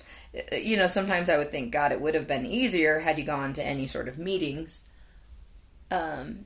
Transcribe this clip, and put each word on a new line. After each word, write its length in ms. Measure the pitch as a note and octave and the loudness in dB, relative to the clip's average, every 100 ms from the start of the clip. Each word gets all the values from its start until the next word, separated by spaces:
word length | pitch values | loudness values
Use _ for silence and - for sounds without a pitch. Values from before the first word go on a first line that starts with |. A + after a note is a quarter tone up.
| - - - | -20 -20 -14
y-, 240 | - - C3+ | -12 -4 -2
you 200 | G#3+ G#3+ | 2 4
know, 100 | F3+ | 4
sometimes 420 | G3 G3 F3 F3 | 4 2 2 4
I 80 | D3 | 2
would 140 | D3 | 2
think, 200 | D3 A#2+ | -4 -2
"God, 200 | D3 C#3+ | 2 2
it 100 | C3 | 2
would 120 | D3+ D#3 | 2 0
have 120 | C3 | 0
been 180 | C3+ B2+ | -2 0
easier 540 | A3+ B3+ F3+ D#3 D#3 | 0 2 4 6 4
had 180 | E3 D3+ | 2 0
you 80 | C#3+ | 0
gone 280 | C#3+ C3+ | -2 -2
to 120 | C#3 C#3+ | -4 -4
any 220 | C#3 C3+ | -2 -4
sort 200 | B2+ B2 | -4 -6
of 100 | C#3 | -6
meetings." 680 | F3+ F#3+ D3+ C#3+ D#3+ - - - - - - - - - - - - | -4 -2 -2 -4 -8 -10 -10 -20 -20 -20 -20 -20 -20 -20 -20 -20 -4
Um, 540 | F#3 D#3+ C3+ C#3 G3 | -2 -2 -6 -8 -12